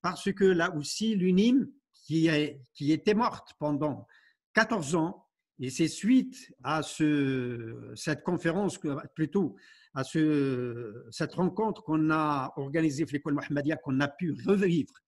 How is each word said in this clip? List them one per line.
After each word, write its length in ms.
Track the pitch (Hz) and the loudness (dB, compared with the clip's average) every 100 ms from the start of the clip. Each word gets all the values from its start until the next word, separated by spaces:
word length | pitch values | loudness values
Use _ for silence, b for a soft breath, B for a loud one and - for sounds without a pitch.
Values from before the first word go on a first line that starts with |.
parce 300 | 175 180 - | -4 -4 -4
que 100 | 196 | 2
là 320 | 196 180 170 160 | 4 4 2 -2
aussi, 400 | 143 - 220 208 | -6 -2 0 2
l'unim, 520 | 180 180 226 262 - - _ | 4 6 6 4 2 -6 _
qui 340 | _ - 160 160 | _ -4 2 2
est, 340 | 151 147 139 127 | 2 0 -6 -20
qui 180 | - 143 | -6 0
était 220 | 156 208 | 2 2
morte 400 | 208 233 - - - | 2 2 -4 -18 -6
pendant 480 | 151 143 156 - 110 b b b _ | -4 -2 -2 -4 -12 b b b _
quatorze 400 | - 226 226 135 170 | 2 2 0 0 0
ans, 280 | 165 - _ _ _ _ | 0 -4 _ _ _ _
et 120 | 127 | -8
c'est 180 | 131 160 | 0 -2
suite 640 | - 202 262 - - - - | 0 4 4 4 -10 -20 -10
à 200 | 139 156 | -4 -2
ce, 1080 | 147 - 156 147 139 131 123 120 113 117 113 120 | -4 0 2 2 2 0 -4 -6 -10 -12 -14 -10
cette 280 | - 151 | -6 -4
conférence, 540 | - 175 165 165 196 - | -2 -2 0 0 -2 -4
que, 120 | 156 139 - - | -6 -6 -10 -6
plutôt 400 | 156 - 170 - B B B | -2 0 0 -4 B B B
à 100 | 139 | -8
ce, 1000 | 131 160 156 147 139 123 123 120 117 110 117 | -4 0 2 2 0 -2 -4 -8 -10 -14 -16
cette 240 | - 151 | -6 -6
rencontre 480 | - 180 185 220 185 | 0 -2 0 -2 -4
qu'on 280 | - 156 156 | -4 0 2
a 420 | 156 151 143 131 - | 2 0 -2 -4 -8
organisée 460 | 139 156 160 135 | -4 0 0 0
avec 100 | 160 | -4
l'école 220 | 143 160 143 | -4 -2 -4
Mohammedia, 420 | - 147 139 160 | -2 -2 -2 -4
qu'on 220 | - 131 | -2 0
a 80 | 143 | -2
pu 260 | - 175 139 123 | -2 -6 -4 0
revivre 480 | 196 196 170 - - | 2 4 2 -2 -8